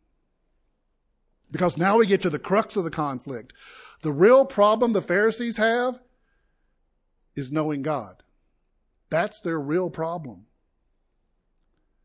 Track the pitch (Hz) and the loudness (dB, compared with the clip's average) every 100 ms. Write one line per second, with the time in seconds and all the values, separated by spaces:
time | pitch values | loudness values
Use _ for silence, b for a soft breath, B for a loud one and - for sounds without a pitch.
0 | _ _ _ _ _ _ _ _ _ _ | _ _ _ _ _ _ _ _ _ _
1 | _ _ _ _ _ - 180 - 185 220 | _ _ _ _ _ -2 -2 0 2 4
2 | 214 196 180 147 - 196 214 208 165 - | 4 2 0 -4 -2 0 0 -2 -4 -4
3 | 147 127 - 123 - _ B B B B | -6 -6 -10 -14 -14 _ B B B B
4 | 156 143 196 262 269 - 202 226 233 202 | -6 4 6 6 4 4 4 4 2 0
5 | - 180 220 220 233 220 220 240 247 254 | 0 0 0 0 -6 -2 0 0 -2 -6
6 | _ _ _ _ _ _ _ _ _ _ | _ _ _ _ _ _ _ _ _ _
7 | _ _ _ - 131 151 156 147 139 147 | _ _ _ -12 -6 -4 -2 -4 -4 -4
8 | 101 92 _ _ _ _ _ _ _ _ | -6 -16 _ _ _ _ _ _ _ _
9 | _ 156 208 - 175 165 139 165 180 - | _ -2 -2 -4 -6 -6 -2 -4 -4 -6
10 | 160 170 139 92 107 _ _ _ _ _ | -6 -8 -12 -18 -20 _ _ _ _ _
11 | _ _ _ _ _ _ _ _ _ _ | _ _ _ _ _ _ _ _ _ _